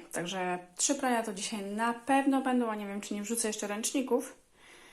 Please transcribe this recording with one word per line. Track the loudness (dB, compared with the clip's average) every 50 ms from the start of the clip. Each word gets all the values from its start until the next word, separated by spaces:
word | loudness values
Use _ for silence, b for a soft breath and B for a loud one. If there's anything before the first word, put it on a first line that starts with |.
| -8 -8
Także | -6 -6 -4 -4 -4 -2 -2 -2 -2 -4 -6 -12 -4
trzy | -2 2 2 2
prania | 2 2 2 2 2
to | 0 -2 -4
dzisiaj | -6 -6 -6 -4 -4 -4
na | -4 -2 0 0 0 0
pewno | -2 0 4 4 6 6 6 4 4
będą, | 4 4 2 4 2 2
a | 0
nie | -2 -4
wiem, | -4 -6 -6
czy | -4 -4 -4
nie | -4
wrzucę | -2 -2 -2 0 0 -2
jeszcze | -2 -2 -4
ręczników. | -4 -4 -2 -4 0 0 0 2 2 2 0 0 -2 -10 -18 _ _ B B B B B B B B